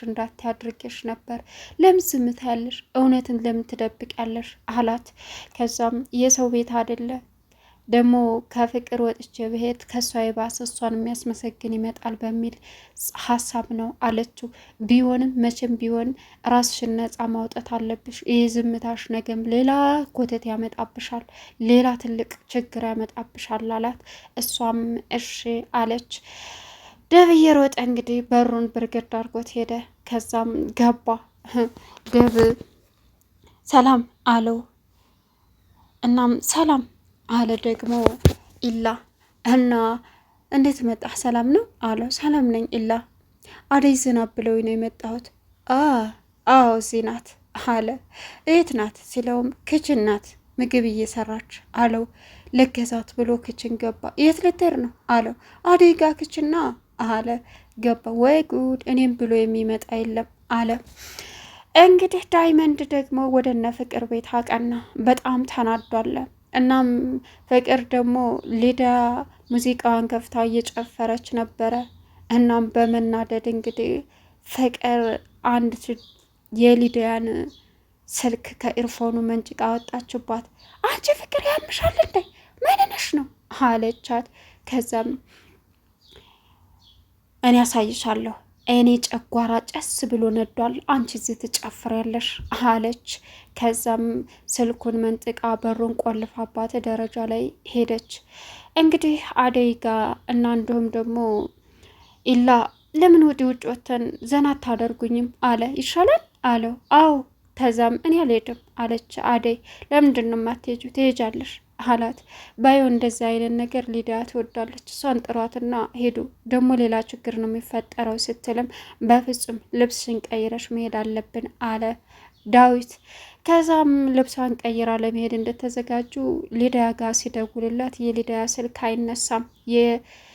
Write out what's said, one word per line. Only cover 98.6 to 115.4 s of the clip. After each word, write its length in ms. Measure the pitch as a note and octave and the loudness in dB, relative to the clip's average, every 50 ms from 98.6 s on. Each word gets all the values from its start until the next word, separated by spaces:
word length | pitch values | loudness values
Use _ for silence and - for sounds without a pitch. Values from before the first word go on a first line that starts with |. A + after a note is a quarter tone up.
| - - _ | -20 -6 _
እንግዲህ 400 | - D#4+ D#4+ D#4 D#4+ - D#4 D4+ D4+ - - - - | 2 4 4 4 2 2 0 0 -2 -4 -4 -2 0
አደይ 320 | B3+ B3 B3 B3+ B3 A#3+ A#3 | 0 2 2 2 2 2 0
ጋ 180 | - - A#3 A3 A3 G#3+ - - - _ - | 0 -2 -4 -2 -2 -2 -4 -4 -8 _ -4
እና 160 | B3 A#3+ A#3+ A#3+ A#3 | 0 0 2 2 0
እንዲሁም 340 | A#3 A3 A3+ A#3+ A#3+ A3+ A3+ A3 | 0 -2 -2 -2 -2 -2 -2 -2
ደግሞ 240 | A3+ A3+ A#3 A#3 A#3+ A#3 A3 G#3+ G#3 - - - _ _ _ _ _ - - _ _ - _ _ _ _ | -4 -4 -4 -4 -2 -2 0 0 -2 -4 -6 -10 _ _ _ _ _ -20 -20 _ _ -20 _ _ _ _
ኢላ 220 | B3 B3+ B3 A#3+ B3+ B3 A#3 A3+ - - _ _ _ - | 2 4 4 6 6 6 4 4 0 -4 _ _ _ 2
«ለምን 280 | D#4 F4 F#4 E4+ E4 D#4 | 6 8 10 10 10 10
ወደ 160 | D4+ C#4+ C#4 C4 | 8 6 2 0
ውጭ 180 | B3+ B3+ B3 - | 0 0 -2 -4
ወተን 400 | A3+ B3 A#3+ - - B3+ A#3+ A#3 - - - - | -6 -8 -8 -6 -6 -4 -4 -4 -4 -6 -8 -4
ዘና 220 | A#3 C#4 C#4+ C#4+ C#4+ | -2 0 2 2 2
አታደርጉኝም?» 800 | C#4 C#4 - B3 A#3 A3 A#3 A#3 A3+ - A#3+ A#3 A#3+ A#3+ A#3+ A#3+ - _ - | 0 0 -2 -4 -4 -2 -2 -4 -4 -4 -4 -2 -2 -2 -2 -4 -4 _ 0
አለ። 180 | B3 A#3 A3+ A#3 B3 C4+ | 0 0 0 -2 -4 -4
«ይሻላል?» 480 | C#4 C4 - - E4+ F4+ A4 D5+ E5 - _ _ _ - | -6 -6 -2 0 2 4 4 4 2 0 _ _ _ -2
አለው። 300 | B3+ A#3+ A#3 A3+ A3+ B3 B3+ - _ - | 0 0 0 0 -4 -6 -10 -2 _ 6
«አዎ።» 160 | D4 D#4+ D#4 D4 C#4 C4 - _ _ _ _ _ | 6 8 6 6 2 0 -6 _ _ _ _ _
ከዛም 380 | - C4 B3 A3 A3+ A#3 A#3 A#3+ A#3 | 0 0 0 2 2 2 2 0 0
«እኔ 140 | - E4 E4 E4+ | 0 2 2 2
አልሄድም» 420 | E4 C4 A#3 A3 A3 - A#3+ A#3+ _ _ _ - | 4 2 2 0 0 -4 -10 -14 _ _ _ -8
አለች 340 | A#3 A3+ A#3 A#3 - _ - - - | -6 -4 -4 -6 -6 _ -12 -6 -2
አደይ። 300 | - A#3+ A#3 A#3 A#3+ A#3 A#3 - - - - - | 0 0 2 2 0 -2 -4 -6 -14 -20 -20 -6
«ለምንድን 420 | - C#4+ D4 D4 C#4+ B3+ B3 A3+ A#3 | 0 2 4 6 6 4 2 0 -2
ነው 100 | A#3 A3+ | -2 -2
የማትሄጂው? 540 | A3 A3+ A#3+ A#3+ - - A#3+ A#3+ - B3+ - | -2 -4 -6 -8 -8 -8 -8 -8 -10 -8 -2
ትሄጃለሽ» 600 | C4+ C4+ C4 B3 B3+ A#3+ A3 A3+ - C4+ - - - _ _ _ - - | 0 2 2 2 0 -2 -4 -4 -6 -10 -12 -14 -18 _ _ _ -6 -2
አላት። 360 | B3+ A#3+ A#3 A#3 A#3 B3+ - - _ - - - - _ - | 0 0 2 0 -2 -6 -10 -16 _ -20 -20 -20 -20 _ 2
«ባየው 280 | A#3 C4+ C4+ C#4 C4+ | 4 4 6 6 4
እንደዛ 320 | C4 A#3+ A#3 A#3+ A#3+ A3+ - A#3 | 4 2 2 0 -2 -2 -2 -2
አይነት 280 | A3+ A#3 A3+ A#3 A#3 A#3+ | -2 -2 -2 -2 -2 -2
ነገር 300 | A#3 A#3+ A#3+ - B3+ B3 A#3+ | -4 -4 -4 -4 -6 -6 -4
ሊዲያ 280 | A3+ A#3 A3+ A#3+ A3+ A3+ A#3+ | -6 -6 -6 -4 -6 -6 -6
ትወዳለች፣ 640 | A#3 - B3 A3+ A#3 - A#3+ A3 A3+ - - - | -6 -6 -6 -6 -6 -8 -8 -10 -10 -12 -16 -20
እሷን 360 | - - - - C#4 B3+ A#3+ A#3+ | -18 -14 -8 -4 -2 -2 -2 -4
ጥሯትና 520 | - A#3 A#3 | -4 -4 -4